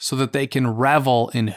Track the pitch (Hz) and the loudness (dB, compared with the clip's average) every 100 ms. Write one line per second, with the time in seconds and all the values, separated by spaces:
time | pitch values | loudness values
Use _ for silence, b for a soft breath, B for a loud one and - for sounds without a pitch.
0 | - 135 131 143 135 135 123 113 131 151 | -6 -4 -2 -2 -2 0 0 0 2 2
1 | 131 120 117 123 107 | 2 2 0 -2 -2